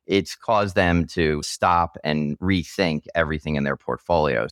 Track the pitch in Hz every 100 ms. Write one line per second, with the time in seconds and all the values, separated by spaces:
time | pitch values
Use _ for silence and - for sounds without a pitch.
0 | - 98 92 - - 107 104 95 90 85
1 | 78 90 78 76 - - 92 87 82 -
2 | 76 76 73 73 92 92 78 - 87 76
3 | - 82 78 78 78 73 71 67 - 62
4 | - 85 76 58 57